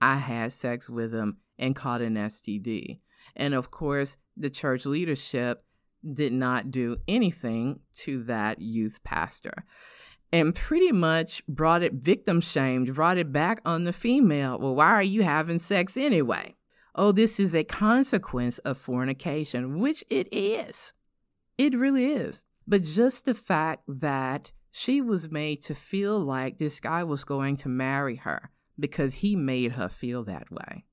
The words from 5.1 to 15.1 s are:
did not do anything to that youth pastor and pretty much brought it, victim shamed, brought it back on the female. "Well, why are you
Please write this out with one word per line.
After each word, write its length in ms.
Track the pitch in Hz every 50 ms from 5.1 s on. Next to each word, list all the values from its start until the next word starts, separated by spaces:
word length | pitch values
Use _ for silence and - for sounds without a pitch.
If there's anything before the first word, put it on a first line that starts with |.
| 143 135 - - - 127 123 123 117 - _ _ _ _ _ _ _ _ - 160
did 200 | 139 139 151 131
not 400 | 120 127 131 127 127 123 - 131
do 240 | 131 127 123 117 120 - -
anything 760 | - 190 247 233 180 165 - - 117 113 113 117 131 143 - _ _ -
to 300 | - - - 139 127 113
that 360 | 117 120 110 104 107 110 -
youth 420 | 85 113 110 113 107 110 107 - -
pastor 600 | - - 78 80 - - - - - - - - _ - - - - - - - - - _ _ -
and 240 | - 170 156 156 170
pretty 380 | - - - 311 339 370 359
much 540 | 247 185 170 160 160 165 160 165 - - -
brought 360 | - 143 139 160 160 170 170
it, 120 | 175 165 -
victim 460 | 135 123 156 196 202 - - 175 170
shamed, 520 | 170 - - 151 135 131 127 127 127 120
brought 240 | 131 147 156 170 185
it 160 | 180 170 151
back 280 | 131 147 156 180 220 214 -
on 200 | 160 170 160 175
the 80 | 175
female. 640 | 180 - - 233 247 285 269 185 147 143 139 131 127 -
"Well, 160 | - 135 127
why 140 | 139 151 170
are 140 | 220 214
you 200 | 196 196